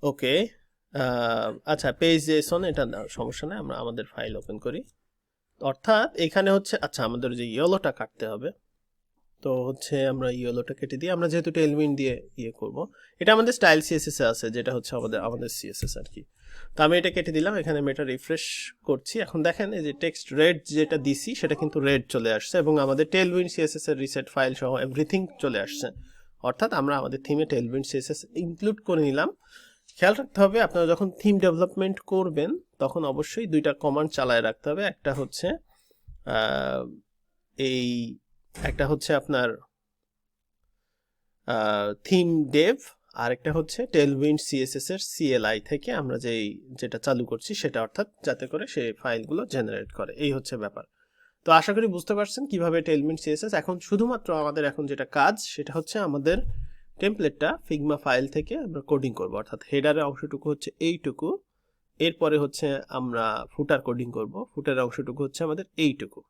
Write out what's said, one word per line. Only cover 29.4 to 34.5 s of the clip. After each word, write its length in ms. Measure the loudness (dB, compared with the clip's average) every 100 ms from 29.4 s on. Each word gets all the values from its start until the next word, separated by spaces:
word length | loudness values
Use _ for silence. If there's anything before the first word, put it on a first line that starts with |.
| _ -20 -20 _ _ 2
খেয়াল 160 | 4 4
রাখতে 220 | -2 4
হবে, 160 | 6 6
আপনারা 240 | 2 4 4
যখন 200 | 4 2 2
থিম 160 | 4 6
ডেভেলপমেন্ট 580 | 6 4 2 2 -2 -2
করবেন, 520 | -2 0 0 0 -2 -2 -8 _
তখন 220 | -2 -2 -2
অবশ্যই 420 | -2 -4 -4 0
দুইটা 240 | 2 2
কমান্ড 360 | 0 0 2 0
চালায় 300 | 0 2 4
রাখতে 280 | 2